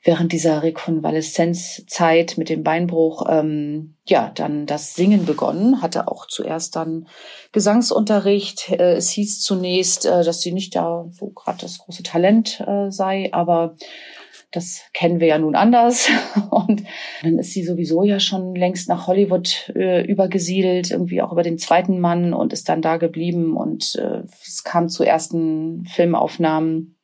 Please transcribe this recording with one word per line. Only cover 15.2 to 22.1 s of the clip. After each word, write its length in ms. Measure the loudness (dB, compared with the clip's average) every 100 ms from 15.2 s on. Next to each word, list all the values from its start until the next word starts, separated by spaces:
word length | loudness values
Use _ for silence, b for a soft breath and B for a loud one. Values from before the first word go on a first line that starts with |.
| 2
ja 100 | 4
nun 180 | 2 4
anders. 540 | 6 6 4 4 2 0 0
<laughs> 200 | -2 0
Und 340 | -2 2 0 B B B B
dann 140 | 0 0
ist 140 | 0
sie 100 | -4
sowieso 400 | -4 -4 0 2
ja 160 | 2 2
schon 340 | 0 -2 -6 -2
längst 340 | -2 -2 -4
nach 180 | -4 0
Hollywood, 640 | 2 4 2 0 -6 -4 -2
äh, 280 | 2 2
übergesiedelt, 880 | 2 0 2 0 0 2 2 2 0
irgendwie 300 | -2 -2 -2
auch 100 | -2
über 120 | 0
den 140 | 0 -2
zweiten 400 | 2 2 2 2
Mann 340 | 2